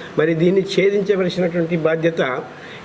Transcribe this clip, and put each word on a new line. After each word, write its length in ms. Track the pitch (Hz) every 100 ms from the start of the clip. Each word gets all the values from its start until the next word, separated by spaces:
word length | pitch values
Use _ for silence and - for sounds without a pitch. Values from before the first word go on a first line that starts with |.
| - -
మరి 160 | 156
దీన్ని 260 | 165 180 196
ఛేదించవలసినటువంటి 1160 | 190 - 196 202 190 190 180 180 180 175 165 170
బాధ్యత 680 | 156 165 165 165 139 131 - - - -